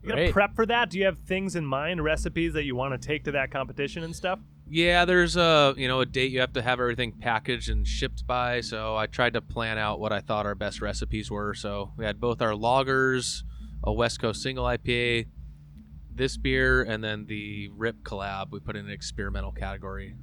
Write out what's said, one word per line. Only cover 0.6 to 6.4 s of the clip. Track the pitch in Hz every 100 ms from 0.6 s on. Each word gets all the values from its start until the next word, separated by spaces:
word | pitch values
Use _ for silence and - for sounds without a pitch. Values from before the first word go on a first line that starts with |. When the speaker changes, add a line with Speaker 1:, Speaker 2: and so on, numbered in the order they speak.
| 220
Speaker 1:
that? | 233 226
Do | 175
you |
have | 196 160
things | - 190 196
in | 170
mind, | 147 135 156 180
recipes | 151 156 175 165 165
that | 156
you | 143
wanna | 123 135 127
take | 127 147
to | 147
that | 143 131
competition | 135 127 131 143 175
and | 165 160
stuff? | 180 196 - - -
Speaker 3:
Yeah, | 156 175 175
there's | 175 180 170 170
a, | 170 156 139 135
you | 131
know, | 131
a | 127
date | 131 131
you | 127